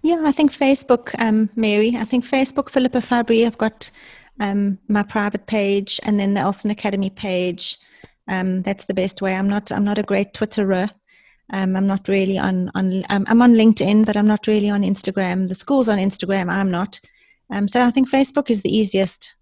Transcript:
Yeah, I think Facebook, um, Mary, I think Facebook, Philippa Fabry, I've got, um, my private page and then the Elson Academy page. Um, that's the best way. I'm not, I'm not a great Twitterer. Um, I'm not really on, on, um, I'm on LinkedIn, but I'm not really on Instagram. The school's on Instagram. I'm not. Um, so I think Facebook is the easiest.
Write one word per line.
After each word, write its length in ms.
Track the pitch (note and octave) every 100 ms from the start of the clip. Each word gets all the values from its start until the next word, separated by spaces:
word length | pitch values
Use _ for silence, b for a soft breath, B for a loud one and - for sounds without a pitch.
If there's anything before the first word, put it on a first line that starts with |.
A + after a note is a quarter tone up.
Yeah, 220 | D#4 E4+ D#4
I 60 |
think 220 | C#4 D4+
Facebook, 600 | - C4+ C4+ - A#3+ - -
um, 280 | A3+ G#3+ A3 -
Mary, 400 | A3 G#3 A3 A#3+
I 80 | G#3+
think 200 | B3+ A#3+
Facebook, 440 | C4+ C4+ - C4+
Philippa 320 | C#4 B3+ B3+
Fabry, 440 | - A#3+ A3+ A3+ A#3
I've 120 | A3
got, 340 | A3 - - B B B B -
um, 400 | G#3 G3+ G3+ G3 _
my 160 | G#3
private 440 | G3+ A3 G#3 G3+ -
page 520 | A3 G3 G3+ G3 - -
and 120 | G3+
then 160 | G3
the 60 | G3+
Elson 320 | F#3+ G3 G#3+
Academy 380 | G#3 G#3 G3 F#3+
page. 680 | F#3+ G#3 F3+ F3+ F3+ - - b b b b -
Um, 320 | F#3 F#3 F#3
that's 220 | F#3 G3 -
the 80 |
best 280 | G3 F#3+ -
way. 140 | G3 F#3+
I'm 140 | G3
not, 240 | G3+ G#3
I'm 100 | G3
not 140 | G3+ G#3
a 40 |
great 300 | G#3 G3 G3+
Twitterer. 560 | - G#3+ - G3 F#3 G3+ _ _ b b b _
Um, 240 | G3 F#3+ F#3+
I'm 100 | G3
not 200 | G3 -
really 300 | G3 F#3+ F#3+
on, 320 | - F#3 F3+
on, 300 | F#3+ F#3+ F#3 -
um, 160 | G3+ G3
I'm 140 | A3+
on 120 | A#3+
LinkedIn, 520 | A3+ A3 A3 F#3+ G#3 G#3+
but 100 | G#3
I'm 80 | G#3
not 200 | G#3+ -
really 220 | G#3+ G3+
on 120 | G3+
Instagram. 680 | F#3+ G3 - F#3+ F#3 F3+ F#3
The 40 | F#3
school's 340 | - C#4 A3+
on 80 | G#3
Instagram. 500 | G3 - F3+ G3 F3+
I'm 220 | F#3 G3
not. 280 | F3 G3+ - b b b b _
Um, 160 | G3+ G3+
so 140 | B3
I 100 | B3
think 180 | A#3+ C4
Facebook 400 | C4+ C4+ - C#4+
is 120 | A3
the 120 | - A3
easiest. 600 | G#3 F#3+ F#3+ - - -